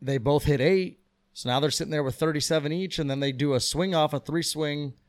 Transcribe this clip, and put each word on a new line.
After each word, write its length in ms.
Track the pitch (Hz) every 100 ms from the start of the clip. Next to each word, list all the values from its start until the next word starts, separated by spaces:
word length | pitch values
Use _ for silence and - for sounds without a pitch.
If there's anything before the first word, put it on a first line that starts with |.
they 160 | 135 135
both 260 | 117 147
hit 160 | 151 139
eight. 400 | 151 190 185 - _ _ _
So 160 | - 123
now 120 | 127
they're 100 | 147
sitting 220 | - 160
there 100 | 151
with 140 | 135 -
thirty-seven 560 | 160 151 - 160 147
each, 260 | 170 190 -
and 100 | 143
then 120 | 135
they 100 | 139
do 240 | 131 147
a 60 | 127
swing 340 | - 143 190
off, 180 | 165 151
a 60 | 143
three 240 | - 165
swing, 520 | 160 151 151 147 143 -